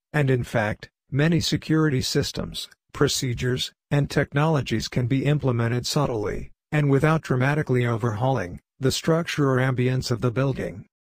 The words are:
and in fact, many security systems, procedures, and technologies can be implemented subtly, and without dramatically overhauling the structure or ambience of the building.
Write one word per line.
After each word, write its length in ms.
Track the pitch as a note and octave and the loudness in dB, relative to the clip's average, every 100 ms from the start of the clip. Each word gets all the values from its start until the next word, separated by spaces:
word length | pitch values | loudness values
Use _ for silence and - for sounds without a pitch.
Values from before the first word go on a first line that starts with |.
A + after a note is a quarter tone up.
| _ | _
and 160 | D3+ C#3 | 0 2
in 140 | B2+ | 0
fact, 480 | A2+ B2 G#2+ A2+ - _ _ | 0 0 -2 -4 -12 _ _
many 300 | C3+ D#3+ E3 | 0 2 2
security 600 | - D3+ - D#3 D#3 B2+ | 0 -2 0 2 2 0
systems, 720 | - C#3+ C3+ - F2 - - _ _ | -2 -2 -2 -4 -8 -10 -14 _ _
procedures, 800 | - C#3+ - C3+ A#2+ B2+ B2+ - - - | 0 0 0 -4 -4 -2 -2 -6 -10 -2
and 180 | C#3+ C#3 | 0 0
technologies 800 | D3+ C3+ C#3+ D#3+ D3+ A2 A2 - | 0 0 0 2 0 0 -2 -2
can 200 | C3 A#2+ | -2 0
be 180 | C3+ C3+ | 0 2
implemented 600 | D3 C3+ A#2 A#2 B2 - | 2 2 0 0 -2 -2
subtly, 640 | D3+ C3+ A2+ G2+ G2+ - _ _ | -2 0 -2 -4 -6 -10 _ _
and 200 | D3+ C#3+ | 0 4
without 320 | C3+ D3+ D#3+ | 4 4 2
dramatically 640 | - C3 C3 D3 - B2 A#2+ | 0 0 2 0 0 2 2
overhauling 720 | A2+ A#2 G#2 C3 B2+ F2+ - _ - | 0 0 0 0 0 -4 -8 _ -2
the 120 | C3 | 0
structure 580 | - - D#3+ E3+ - C#3 | 0 0 0 0 0 2
or 80 | B2+ | 2
ambience 540 | C3 B2+ B2+ B2+ - | 2 2 0 0 -2
of 100 | A2+ | -2
the 80 | B2 | -2
building. 560 | A#2+ C#3 A#2+ F#2+ G2+ - _ | 0 -2 -2 -6 -10 -16 _